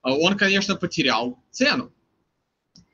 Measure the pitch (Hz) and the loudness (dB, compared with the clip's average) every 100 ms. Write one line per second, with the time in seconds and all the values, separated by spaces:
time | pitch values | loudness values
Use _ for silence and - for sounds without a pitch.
0 | 131 139 170 196 196 196 190 190 170 - | 0 2 2 2 2 0 0 -4 -4 -2
1 | 131 110 123 123 _ - 277 156 - _ | 0 0 -2 -8 _ -2 0 0 -6 _
2 | _ _ _ _ _ _ _ - _ | _ _ _ _ _ _ _ -20 _